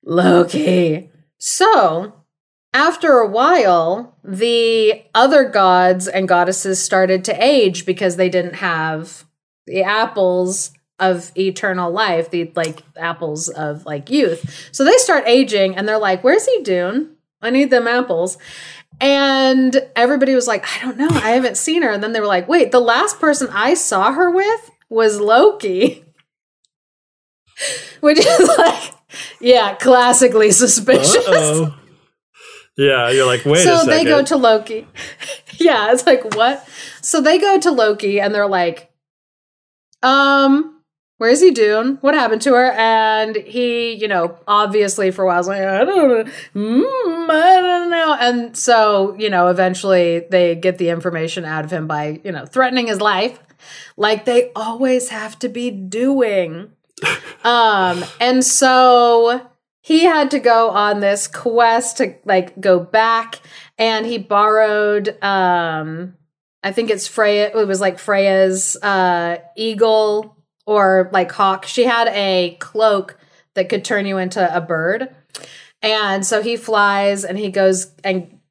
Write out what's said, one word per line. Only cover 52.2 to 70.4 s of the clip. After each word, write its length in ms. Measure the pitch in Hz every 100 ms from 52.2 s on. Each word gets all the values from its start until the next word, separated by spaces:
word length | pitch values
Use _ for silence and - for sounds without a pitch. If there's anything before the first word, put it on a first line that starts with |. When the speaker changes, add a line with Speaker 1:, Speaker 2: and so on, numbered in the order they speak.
Speaker 1:
you 80 | 196
know, 140 | 156 135
threatening 400 | 254 262 254 233
his 160 | 196
life, 380 | 208 190 226 - _ _ - - - -
like 300 | 208 214 247
they 260 | 240 247 -
always 540 | 220 226 269 254 247
have 300 | 220 214 -
to 100 | 247
be 220 | 240 247
doing. 1000 | 202 185 214 262 269 233 196 170 160 214 _ _ -
Speaker 2:
<laughs> 100 | - - - -
Speaker 1:
Um, 600 | 233 240 226 202 185 180 180 -
and 240 | 240 254
so 1040 | 247 - 262 254 254 247 240 233 233 247 254 _ _ _ -
he 160 | 320
had 280 | 349 320 277
to 80 | 285
go 300 | 240 226 226
on 300 | 202 208 202
this 280 | 202 202 -
quest 680 | - 240 226 233 233 233 -
to, 160 | 202 - 208
like, 340 | 190 180 -
go 180 | 190 180
back, 600 | 175 220 226 226 226 - _ - - -
and 280 | 226 220 226
he 120 | 233
borrowed, 1000 | 190 202 214 214 214 208 208 208 202 -
um, 960 | 196 196 185 175 165 156 156 160 185 _ _ _ _ _
I 120 | 196
think 160 | 196 226
it's 180 | 202 -
Freya, 440 | - 208 208 208 220
it 120 | 202
was, 120 | 190
like, 200 | 196 180
Freya's, 760 | - 196 196 190 190 190 - -
uh, 540 | 208 196 185 175 170 175 - -
eagle 880 | 226 208 226 220 214 208 220 _